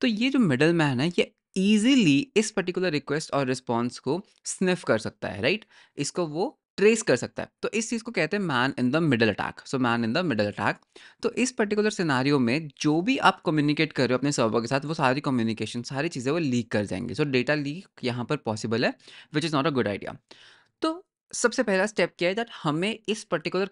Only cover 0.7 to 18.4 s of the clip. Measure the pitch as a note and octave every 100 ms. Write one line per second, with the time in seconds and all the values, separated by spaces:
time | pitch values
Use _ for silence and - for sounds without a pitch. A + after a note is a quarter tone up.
0.7 | E3+ D3 B2 D#3+ - - _ _ F#3+ F#3+
1.7 | G#3+ A3+ C#4 F3 C#3 - G3+ G#3+ - F#3
2.7 | F3+ F3+ D3 - D3 - C#3 C3 C3 -
3.7 | A#2 A#2+ - B2+ E3 - _ - - F#3
4.7 | F3 - A2 G#2 - - G2+ A#2+ G#3+ -
5.7 | - - - C#3+ - E3 D3 B3 - _
6.7 | - G3+ A3+ A3 B2+ A2 - E2+ _ -
7.7 | A3 A3 A#3 A#3 G#3 D#3 G#3 F3+ B2+ C3
8.7 | - B2 D3+ E3 A#2+ A2+ F#2+ - - -
9.7 | C3+ B2 A#2 A2+ C#3 F3+ A2 G#2 G2+ A2
10.7 | - _ - - _ A#3 - B3 - G#3
11.7 | G#3 G#3 G#3 E3+ B2+ C3+ C#3+ A#2 C#3+ D#3
12.7 | - D3+ D#3 G3 C4+ F#3 - - D#3 D3
13.7 | D3 D#3 - A#2+ B2+ C#3 D3 A2+ A#2 A2+
14.7 | C3+ D3 D#3+ C3+ C3 D3 B2+ A2+ A2 G#2+
15.7 | B2 A#2+ C3+ E3 C#3+ A#2+ E3 D3+ B2 A2+
16.7 | G#2+ G2 F#2 F#2+ G2 D3+ B2+ B2 D3+ C#3+
17.7 | E3 - - B2 A#2+ A2+ D3+